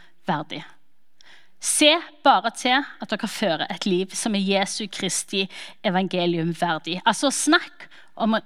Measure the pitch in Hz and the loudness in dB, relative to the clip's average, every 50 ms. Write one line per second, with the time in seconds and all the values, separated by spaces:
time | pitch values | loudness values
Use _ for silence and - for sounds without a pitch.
0 | - - - - - - 165 147 151 - - - - - - - - - - - | -20 -20 -20 -10 -6 -4 -4 -4 -4 -8 -10 -14 -14 -14 -20 -20 -20 -20 -20 -20
1 | - - - - - - - - - - - - - - - - 302 294 311 349 | -20 -20 -20 -20 -20 -20 -20 -20 -20 -20 -14 -8 -4 0 4 6 6 6 6 4
2 | - - - - - 285 240 190 196 226 - - - 247 254 277 285 - - - | 0 -6 -6 0 4 4 4 4 2 -2 -6 -2 0 0 2 0 0 -4 -8 -12
3 | - - 226 190 - 196 - - - 185 160 151 151 - 185 170 - 208 180 175 | -8 -6 -6 -6 -6 -6 -4 -2 0 0 0 0 -2 -6 -6 -4 0 0 2 0
4 | 190 190 - - - 233 208 202 190 190 196 190 202 196 - - 220 190 - - | 0 -2 -4 -4 -2 -2 0 0 2 2 2 2 0 0 -4 -6 -8 -8 -6 -6
5 | 196 180 - - - - - 196 190 190 - - - - - - - 214 175 185 | -4 -4 -4 -4 -6 -4 -2 -2 -2 -2 -6 -14 -16 -16 -10 -4 -2 0 2 2
6 | 196 170 - 180 175 175 170 165 160 175 165 - 175 175 160 156 - 165 175 185 | 0 0 0 0 0 0 0 0 0 -2 -2 -2 -2 -2 -2 -2 -4 -6 -4 0
7 | - 233 - - 294 269 - - - 294 320 370 - - - - - - - - | 2 2 2 2 2 0 0 0 2 4 4 2 2 -2 -16 -18 -20 -20 -20 -20
8 | - - - - - 214 226 208 - | -20 -14 -6 -2 0 2 2 0 0